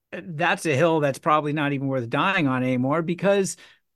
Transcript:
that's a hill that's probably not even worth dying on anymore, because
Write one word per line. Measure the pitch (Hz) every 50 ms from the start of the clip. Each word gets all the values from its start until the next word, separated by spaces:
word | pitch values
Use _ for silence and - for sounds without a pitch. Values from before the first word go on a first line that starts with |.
| _ - -
that's | 190 170 196 165 143 170 165 185 180 -
a | 170 143
hill | 127 170 170 160 160
that's | 147 139 131 -
probably | - 170 151 156 147 151 147
not | 156 147 143 143
even | 135 139 135
worth | 135 131 120 113
dying | 127 143 156 190 190 190 156
on | 135 127 127 127
anymore, | 127 127 123 123 131 147 165 170
because | 160 175 175 - 196 202 202 196 185 - - - - - _ _ _ _